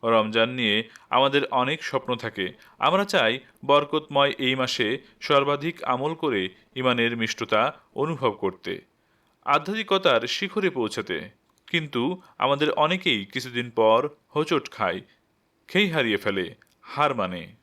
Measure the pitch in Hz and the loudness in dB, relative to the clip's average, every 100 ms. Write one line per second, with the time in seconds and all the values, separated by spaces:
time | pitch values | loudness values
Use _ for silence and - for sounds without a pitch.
0 | 117 113 107 110 117 127 113 104 110 - | 4 2 2 2 0 0 0 0 -2 -12
1 | _ 120 135 139 - 127 127 156 - 135 | _ 2 4 2 0 0 0 -2 -4 -6
2 | - 123 117 104 92 - - _ 131 185 | -4 -6 -6 -6 -6 -6 -20 _ 0 2
3 | 202 190 113 127 - _ 131 143 143 156 | 0 2 2 0 -8 _ 4 4 4 -4
4 | 156 143 139 - 131 131 127 - 110 127 | -2 2 2 2 -2 0 -2 0 -2 -2
5 | - _ - 143 139 143 151 165 - 123 | -8 _ 2 2 2 -2 -4 -8 -4 -2
6 | 139 160 156 107 95 - _ - 127 120 | -2 -2 -2 0 -2 -8 _ -4 0 2
7 | 117 117 110 - 113 107 123 147 _ - | 0 0 -4 -4 0 2 2 -2 _ -6
8 | 151 156 123 101 98 90 - 90 _ _ | -4 0 -2 0 -4 -6 -10 -10 _ _
9 | _ _ _ _ - 147 156 220 214 190 | _ _ _ _ 0 0 0 -6 0 0
10 | 185 120 120 - 196 220 190 127 110 - | 4 2 2 -4 -4 -2 -2 -2 -4 -4
11 | 107 85 92 _ _ _ - 170 156 127 | -6 -6 -8 _ _ _ -6 -4 -4 -4
12 | 127 180 - _ 135 139 151 - 151 180 | -4 -4 -12 _ 0 2 2 2 2 2
13 | 185 117 98 - 127 120 120 117 110 113 | 0 -2 -2 -8 -6 -6 -4 2 6 6
14 | 143 - _ 151 156 170 - - 98 90 | 2 -8 _ -4 0 -2 -2 -4 -2 -2
15 | - _ _ _ _ _ _ 180 202 160 | -8 _ _ _ _ _ _ -2 0 0
16 | 123 101 107 98 87 - _ _ - - | 0 0 -2 -4 -6 -8 _ _ -16 -2
17 | 147 123 95 90 82 - | 0 0 -4 -6 -12 -20